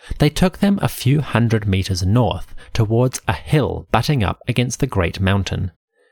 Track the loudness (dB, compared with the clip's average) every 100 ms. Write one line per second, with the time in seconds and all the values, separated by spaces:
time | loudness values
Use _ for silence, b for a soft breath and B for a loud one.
0 | B B 0 2 0 2 0 2 -2 -2
1 | 0 0 2 0 2 0 0 0 0 -2
2 | 2 2 2 -2 -8 -14 B -2 0 2
3 | 0 -2 -4 -6 0 0 0 -4 -2 0
4 | 2 0 0 -2 -4 -2 -2 -2 -2 0
5 | -2 0 0 0 0 -4 -4 -8 _ _
6 | _